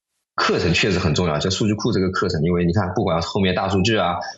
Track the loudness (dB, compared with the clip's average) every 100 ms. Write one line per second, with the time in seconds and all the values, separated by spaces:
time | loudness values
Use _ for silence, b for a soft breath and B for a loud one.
0 | _ _ _ -4 0 0 2 2 2 0
1 | 0 0 0 0 -2 0 0 0 0 0
2 | 0 0 -2 0 0 2 2 0 0 -2
3 | 0 0 -2 0 0 0 0 2 2 2
4 | 0 -2 B